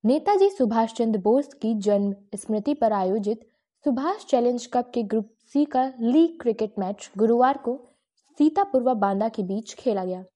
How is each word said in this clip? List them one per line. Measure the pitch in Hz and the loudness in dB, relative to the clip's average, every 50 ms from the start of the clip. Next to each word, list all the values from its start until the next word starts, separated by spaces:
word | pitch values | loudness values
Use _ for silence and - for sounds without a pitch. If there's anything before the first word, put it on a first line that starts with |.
| - | 2
नेताजी | 214 269 311 311 403 415 381 392 403 | 2 0 2 2 2 4 4 4 2
सुभाष | 392 - 262 214 226 226 226 226 | 2 0 -2 0 2 0 0 0
चंद्र | 233 - 240 226 220 208 | 0 -2 0 0 0 0
बोस | 180 208 226 269 285 277 - | 2 2 2 2 2 -2 -10
की | - - 220 226 | -6 -4 -4 -2
जन्म | 214 190 208 208 202 202 202 196 196 - _ - | -2 0 0 2 2 0 -2 -4 -6 -12 _ -16
स्मृति | 202 - - 214 214 208 285 294 | -14 -6 -4 -4 -2 0 -2 -2
पर | 294 240 220 | 0 0 0
आयोजित | 208 202 190 185 190 226 202 208 226 226 - _ _ _ _ _ _ _ _ | 2 0 0 0 0 -2 -2 -2 -4 -4 -8 _ _ _ _ _ _ _ _
सुभाष | 294 247 240 269 330 392 440 - | -2 -2 0 -2 -4 -4 -6 -2
चैलेंज | - - 247 240 240 247 240 240 | 0 0 2 2 2 0 -2 -8
कप | - - 247 240 247 - | -4 -4 -4 -4 -2 -4
के | 240 | -4
ग्रुप | 226 196 214 226 208 214 _ _ _ _ | -4 -2 -2 -4 -4 -6 _ _ _ _
सी | - 277 294 | -2 -2 -2
का | 294 - 254 262 269 262 240 | 0 0 -2 -2 -2 -4 -4
लीग | 226 233 254 311 330 330 330 - | -2 2 4 4 4 4 0 -2
क्रिकेट | - 240 220 214 214 208 214 - | -2 -2 -2 -2 -4 -6 -4 -6
मैच | 196 180 208 - - - _ 196 | -6 -6 -6 -10 -14 -16 _ 0
गुरुवार | 220 220 233 233 254 262 285 277 | 2 2 4 4 4 2 2 -2
को | - 240 247 277 - _ _ _ _ _ _ _ _ _ _ _ | -4 -8 -8 -8 -10 _ _ _ _ _ _ _ _ _ _ _
सीतापुर | 294 311 302 392 403 392 - 262 | 2 2 4 2 -2 2 0 0
व | 240 254 254 | 2 2 0
बांदा | 214 202 196 196 196 214 226 | 2 0 0 0 0 -2 -4
के | 226 - | -4 -4
बीच | 196 180 190 214 226 - - | -6 -4 -4 -6 -8 -10 -18
खेला | - - 262 214 196 185 | -6 -4 -2 -2 -2 -4
गया। | 185 180 185 185 185 _ | -6 -6 -8 -10 -18 _